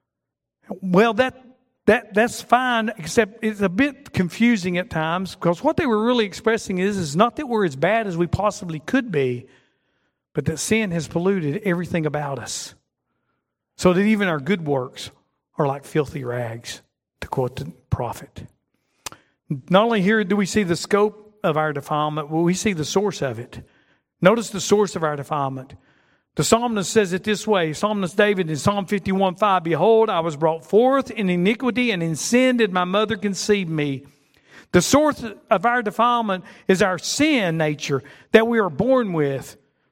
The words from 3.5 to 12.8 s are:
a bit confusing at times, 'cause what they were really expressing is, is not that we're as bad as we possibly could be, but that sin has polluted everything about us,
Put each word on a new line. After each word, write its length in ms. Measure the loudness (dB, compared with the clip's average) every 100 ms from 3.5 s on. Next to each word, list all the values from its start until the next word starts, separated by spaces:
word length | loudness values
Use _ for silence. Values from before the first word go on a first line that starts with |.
| -2
a 80 | -2
bit 440 | 0 0 -2 -8
confusing 640 | -2 -2 2 2 2 0 -2
at 100 | -2
times, 460 | -2 -2 -2 -6 -4
'cause 280 | -2 0
what 140 | 0 0
they 80 | 0
were 180 | 2
really 220 | 2 2 0
expressing 540 | -2 -2 -2 -2 -2
is, 180 | -2 -2
is 180 | -2 2
not 200 | 0 0
that 120 | -4
we're 180 | -2 -2
as 100 | 0
bad 320 | 0 0 -2
as 100 | -4
we 80 | -2
possibly 540 | 0 -2 -4 -8 -10
could 320 | -2 -2 0
be, 340 | -2 -2 -4 -10 _ _ _ _ _ _ _ _
but 120 | -6 -4
that 120 | -2
sin 320 | 0 0 0
has 180 | -4 -4
polluted 540 | -2 0 0 -2 -4
everything 440 | -2 -2 -2 -2 -2
about 320 | -4 -6 -8
us, 340 | -10 -10 -12 -18